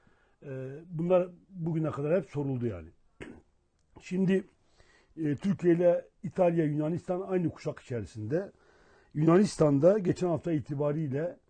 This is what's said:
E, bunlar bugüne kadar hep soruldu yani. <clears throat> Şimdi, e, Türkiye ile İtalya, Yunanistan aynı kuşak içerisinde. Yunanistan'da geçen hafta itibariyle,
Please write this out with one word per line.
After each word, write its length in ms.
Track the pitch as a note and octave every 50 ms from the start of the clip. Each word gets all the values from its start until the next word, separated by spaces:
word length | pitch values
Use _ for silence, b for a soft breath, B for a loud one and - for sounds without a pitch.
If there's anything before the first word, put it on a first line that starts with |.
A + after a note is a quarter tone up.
| b b b b b b b b
E, 280 | - D3 C3 C3 C3 C3 C#3 D3+ E3+ F3+
bunlar 380 | F3+ D#3 E3+ F3 F3+ F3+ F3+ F3+ F3 - _ _
bugüne 400 | G3 F3+ D#3+ E3 D#3+ D#3+ D#3+ D3
kadar 300 | - C#3 C#3+ D3+ E3+ G3
hep 100 | D#3+ -
soruldu 360 | - C#3+ C#3+ C#3 C3+ B2 A#2+
yani. 220 | A#2 G2 F2 D#2+ E2 - _ _ _ _ -
<clears throat> 800 | - - - - - _ _ _ _ _ _ _ _ _ _ -
Şimdi, 440 | - - F3+ F3+ F#3+ F3 F#3+ F#3+ - - _ _ b b b b b b b b b b b
e, 200 | D#3 D#3+ D3 C#3+
Türkiye 380 | - - G3+ F#3 - E3+ F3+ E3+
ile 300 | E3+ F3+ F3 E3+ F3 - - _ _
İtalya, 420 | - E3+ - - F#3 F3 E3+ E3 D#3+
Yunanistan 560 | D3 D3 D3 D3+ D#3 F3 E3 - - F3+ F3+
aynı 300 | F#3+ F#3+ F#3 F#3 F3 D3+
kuşak 280 | - - - D#3 C#3 -
içerisinde. 720 | - - B2 A#2 G2+ F2+ - A2 G#2+ G#2+ C#3 F3 G3+ F#3+ - b b b b b b b b b b b b
Yunanistan'da 840 | C#3+ D#3 D#3+ E3 F#3 G#3+ F3+ - - D#3+ D3 C#3+ C#3 D3 F3+ G3+ A3
geçen 300 | F3+ F3 C#3 - F3+ F3+
hafta 240 | E3 D3 - F3
itibariyle, 840 | E3 D3+ G#2+ - C#3+ C3 D3 D3 D3 D#3+ D#3+ C#3+ B2+ C#3+ D#3+ F3 - - _ _